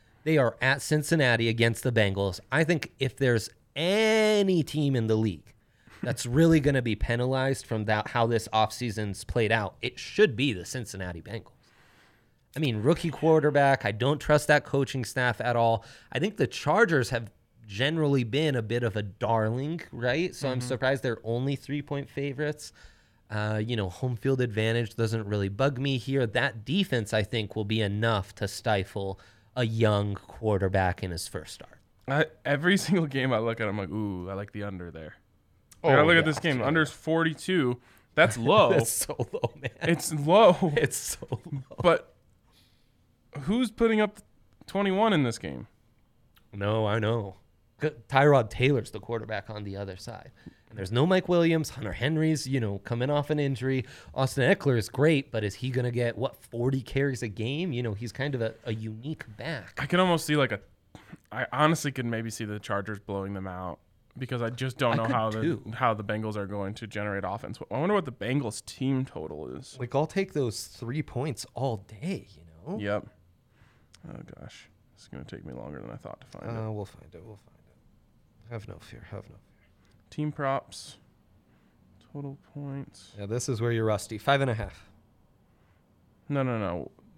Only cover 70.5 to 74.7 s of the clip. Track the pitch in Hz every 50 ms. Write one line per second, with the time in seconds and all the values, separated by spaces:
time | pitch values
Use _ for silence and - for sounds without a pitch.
70.5 | - - - - - - 120 113 127 156 - - - 120 139 160 120 - - -
71.5 | - - 127 135 113 101 95 - 107 95 117 180 196 - - - - 76 85 82
72.5 | 80 80 90 143 190 214 101 101 101 101 - - - _ _ _ _ _ _ _
73.5 | _ _ _ _ _ _ _ _ - - - - - - - - - - - -
74.5 | - - - -